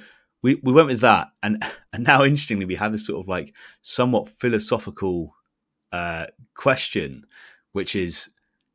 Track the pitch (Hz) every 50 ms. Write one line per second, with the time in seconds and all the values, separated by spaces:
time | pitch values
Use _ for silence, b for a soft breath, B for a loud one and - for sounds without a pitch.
0 | B B B B B B _ _ - 123 143 - - 131 127 151 160 143 127 110
1 | 117 120 107 90 - - _ _ - 104 107 - B B B B B _ - -
2 | 120 120 143 135 139 139 147 143 - - 113 98 98 90 92 85 104 107 110 107
3 | 107 - 107 71 90 95 92 90 76 - b b b b b b - - - -
4 | 127 127 123 131 127 - - - - 123 117 107 107 - 123 110 - - - -
5 | 98 95 90 87 82 76 - _ _ _ _ _ _ _ _ _ _ _ - 87
6 | 87 85 82 82 82 - - _ _ _ _ - - 139 131 - - - - 101
7 | 80 69 65 67 - b b b b b b b b b - 98 92 - - 104
8 | 92 87 82 - - - _ _ _ _ _ _ _ _